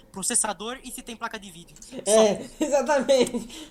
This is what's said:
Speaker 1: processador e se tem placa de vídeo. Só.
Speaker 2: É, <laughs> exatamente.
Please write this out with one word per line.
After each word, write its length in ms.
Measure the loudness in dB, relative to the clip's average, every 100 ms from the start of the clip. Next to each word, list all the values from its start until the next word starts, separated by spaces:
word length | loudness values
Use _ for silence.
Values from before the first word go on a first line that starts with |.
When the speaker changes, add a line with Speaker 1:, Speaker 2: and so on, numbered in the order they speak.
| -18
Speaker 1:
processador 680 | -8 -2 0 -2 -4 -10 -12
e 80 | -14
se 100 | -16
tem 120 | -14 -10
placa 240 | -10 -10
de 120 | -14
vídeo. 240 | -18 -20 -20
Só. 300 | -18 -6 4
Speaker 2:
É, 380 | 6 6 2 -6
<laughs> 40 | -6
exatamente. 1080 | 0 0 2 2 4 2 2 -2 -10 -16 -12